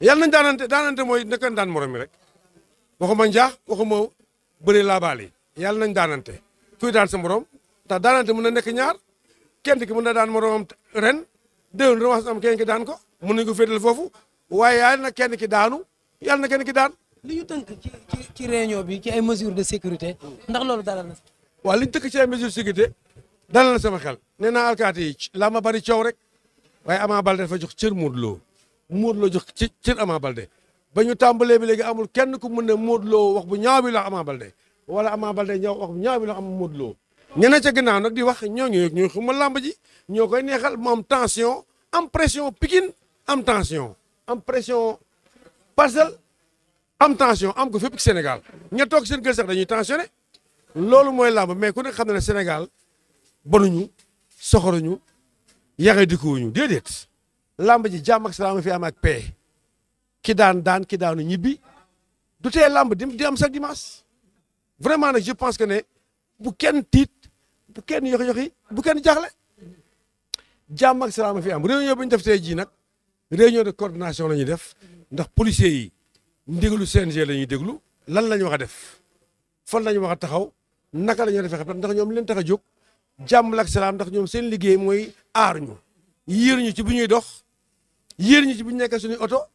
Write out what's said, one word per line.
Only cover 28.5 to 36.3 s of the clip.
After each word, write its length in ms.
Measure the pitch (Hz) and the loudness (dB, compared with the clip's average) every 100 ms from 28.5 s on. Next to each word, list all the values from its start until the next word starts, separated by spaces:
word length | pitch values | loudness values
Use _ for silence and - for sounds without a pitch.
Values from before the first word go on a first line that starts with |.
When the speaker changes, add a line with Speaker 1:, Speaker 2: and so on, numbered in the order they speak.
| _ _ _ - | _ _ _ -8
Speaker 1:
Modou 300 | 180 233 208 | -4 -2 0
Lo 100 | 196 | 0
jox 140 | 175 - - | -2 -6 -6
ci 160 | 226 _ | -6 _
cër 160 | 233 240 | -2 -2
Ama 200 | 196 160 | -2 -4
Baldé. 300 | 135 117 95 _ _ _ _ | -6 -8 -14 _ _ _ _
Ba 100 | 185 | 0
ñu 120 | 233 240 | 0 4
tàmbalee 420 | 247 233 240 233 | 4 4 6 4
bi 80 | 226 | 4
léegi 160 | 226 | 0
amul 260 | 226 226 214 | -2 -4 -4
kenn 240 | 247 262 262 | 0 -2 -2
ku 100 | 220 | -6
mën 140 | 233 | -4
ne 100 | 226 214 | 0 0
Modou 340 | 226 233 208 | 0 -2 2
Lo 240 | 214 202 | 2 2
wax 120 | 196 175 | 0 -2
bu 100 | 202 | -2
ñaaw 240 | 233 269 | 4 4
bi 80 | 247 | 2
la 140 | 220 196 | -2 -4
Ama 180 | 185 | -6
Baldé. 300 | 147 131 101 _ _ _ - | -8 -10 -12 _ _ _ -8
Wala 220 | 196 214 | -2 -2
Ama 200 | 214 214 | -2 -4
Baldé 240 | 202 202 196 | -4 -4 -4
ñaaw 220 | 202 202 | -4 -6
wax 100 | 180 | -8
bu 40 | 175 | -4
ñaaw 200 | 226 247 | -2 -2
bi 80 | |
la 80 | 214 | -4